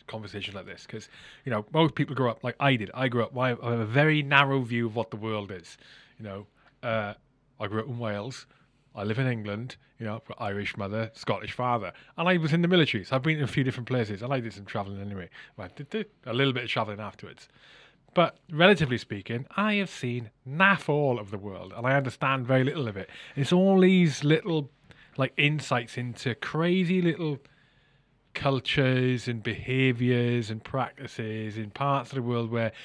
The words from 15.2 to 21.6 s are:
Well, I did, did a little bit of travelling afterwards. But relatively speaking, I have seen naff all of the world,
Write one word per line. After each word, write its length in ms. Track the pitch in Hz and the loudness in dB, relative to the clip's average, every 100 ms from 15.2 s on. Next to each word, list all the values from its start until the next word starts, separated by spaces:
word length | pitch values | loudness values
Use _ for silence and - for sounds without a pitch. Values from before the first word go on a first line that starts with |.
| 85 - - - | -12 -16 -20 -16
Well, 100 | - | -16
I 40 | - | -14
did, 140 | 143 | -8
did 140 | 220 - _ 127 | -8 -8 _ -4
a 80 | |
little 200 | 117 139 | 0 2
bit 100 | 123 | 0
of 60 | 120 | -4
travelling 300 | 127 107 104 | -4 -4 -6
afterwards. 460 | 104 - 90 - - _ - - - _ _ 180 | -10 -12 -18 -18 -20 _ -20 -20 -20 _ _ 2
But 220 | 160 - - | 2 0 -8
relatively 460 | 156 180 185 143 117 | 4 6 6 2 0
speaking, 480 | - 104 - 117 - - | -4 -8 -6 -8 -6 -2
I 200 | 214 208 | 0 0
have 140 | 185 | -2
seen 420 | - 123 120 110 - 127 | -6 -6 -6 -8 -14 -8
naff 420 | 147 196 190 - | 4 4 4 2
all 300 | 147 143 120 | 2 2 0
of 100 | 104 | -4
the 60 | 101 | -8
world, 360 | 101 90 | -8 -10